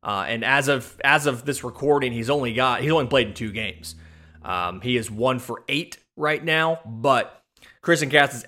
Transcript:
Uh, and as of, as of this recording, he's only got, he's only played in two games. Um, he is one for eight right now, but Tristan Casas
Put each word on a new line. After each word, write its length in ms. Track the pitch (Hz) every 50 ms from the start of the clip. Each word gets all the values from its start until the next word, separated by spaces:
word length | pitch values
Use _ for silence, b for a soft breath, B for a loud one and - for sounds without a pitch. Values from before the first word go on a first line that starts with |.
| -
Uh, 220 | - 104 98 95
and 180 | - 117 117 113
as 220 | 110 135 139 139 135
of, 320 | 143 131 117 - - - -
as 220 | 139 143 156 143
of 180 | 147 131 120 123
this 200 | 143 139 - -
recording, 480 | 123 117 - 139 143 147 143 131 127 117
he's 180 | 117 113 113
only 220 | 143 147 135 120 113
got, 300 | 117 127 131 123 101 123
he's 100 | 147 160
only 140 | 160 139
played 220 | 120 139 135 123 107
in 60 | 98
two 180 | - 117 110 98
games. 420 | 113 110 98 92 80 80 - - b b b b b b b b b b
Um, 400 | - 90 90 90 87 90 92 90
he 140 | 123 123
is 140 | 120 110 101
one 280 | 110 104 117 127 131 123
for 240 | 120 - 120 - - -
eight 300 | 139 143 170 - - - _ _ _
right 280 | - 151 147 156 147 151
now, 360 | 165 160 160 160 160 165 160 -
but 560 | 110 113 113 113 139 135 120 104 - - _ _ _ _ b b b b b b
Tristan 280 | - 170 156 151 135
Casas 340 | 139 151 143 139 139 120 107